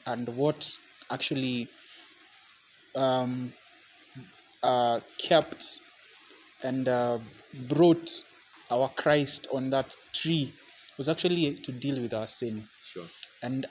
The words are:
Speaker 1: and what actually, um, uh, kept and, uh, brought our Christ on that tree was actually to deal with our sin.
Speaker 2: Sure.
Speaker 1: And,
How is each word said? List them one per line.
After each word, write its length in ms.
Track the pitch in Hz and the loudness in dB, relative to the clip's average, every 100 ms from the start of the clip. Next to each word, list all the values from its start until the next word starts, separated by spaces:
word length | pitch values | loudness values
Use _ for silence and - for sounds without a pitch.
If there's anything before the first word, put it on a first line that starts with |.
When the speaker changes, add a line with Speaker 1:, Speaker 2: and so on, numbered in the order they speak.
| - | -6
Speaker 1:
and 220 | 120 120 120 | -4 -4 0
what 400 | 147 147 - - - - - | 0 2 -2 -4 -10 -20 -8
actually, 580 | 135 - 143 131 123 117 - - - - - - - - - - - - | -4 -2 0 0 -2 -4 -12 -20 -20 -20 -20 -20 -20 -20 -20 -20 -20 -8
um, 580 | 131 131 127 127 127 123 - - - - - - 131 - - - - | 0 2 2 0 -4 -6 -12 -20 -20 -20 -20 -20 -20 -20 -20 -20 -2
uh, 380 | 127 123 120 117 - - | 2 4 2 0 -4 -8
kept 600 | - 165 - - - - - - - - - - - - | 4 4 4 -2 0 0 -6 -20 -20 -20 -20 -20 -20 -8
and, 260 | 131 131 127 | -4 0 2
uh, 300 | 123 120 117 110 - - 135 123 | 2 2 0 -6 -18 -18 -12 -2
brought 540 | 151 175 165 - - - - - - - | 6 8 6 2 -8 -8 -20 -20 -18 -2
our 180 | 123 131 | 0 0
Christ 580 | - 156 151 139 - - | 0 4 4 2 -2 -2
on 180 | 135 131 | -4 0
that 260 | 135 135 - - | 0 -2 -8 -8
tree 400 | - 160 160 135 - - - - - | -4 0 0 0 -8 -20 -20 -20 -4
was 100 | 139 | -2
actually 460 | 151 180 175 143 143 | 0 2 2 0 -2
to 160 | - | -10
deal 280 | 123 139 131 | -6 -4 -2
with 120 | 117 | -2
our 120 | 113 110 | -4 -4
sin. 360 | - 120 107 107 - | -4 -4 -6 -10 -20
Speaker 2:
Sure. 200 | - 90 85 - - - | -16 -14 -14 -12 -12 -8
Speaker 1:
And, 240 | 123 131 - | -4 -4 -2